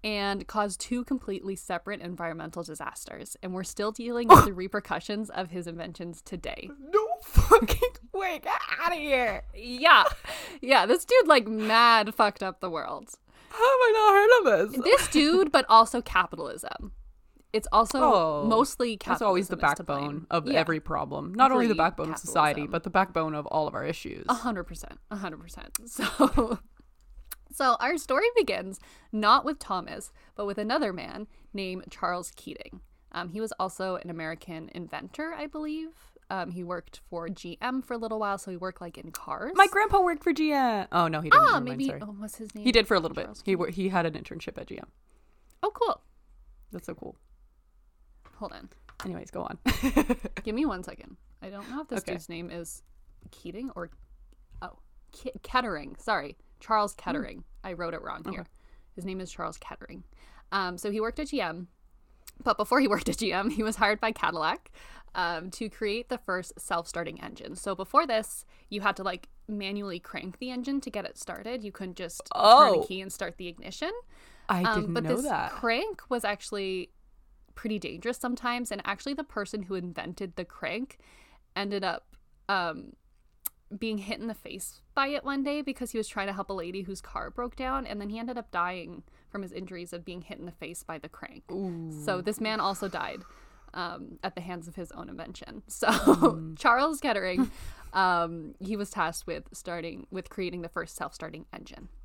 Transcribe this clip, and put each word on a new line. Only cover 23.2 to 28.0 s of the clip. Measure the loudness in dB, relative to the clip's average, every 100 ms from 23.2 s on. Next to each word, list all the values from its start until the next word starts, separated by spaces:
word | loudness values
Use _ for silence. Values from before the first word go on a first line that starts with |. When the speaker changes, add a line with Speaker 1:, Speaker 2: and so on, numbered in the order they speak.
| -2 -4
Speaker 2:
of | -2
all | -2 -2
of | -4
our | -6
issues. | -6 -8 -10 -2
Speaker 1:
A | -2
hundred | -2 -4
percent. | -8 -12 -14 -18 -12
A | -10
hundred | -8 -10
percent. | -16 -18 -10 -10
<laughs> | -8
So, | -4 -4 4 6 6 2 -2 -6 _ -20 _ -20 -20 -16 -18 -14
so | 0 2 4
our | 2
story | -2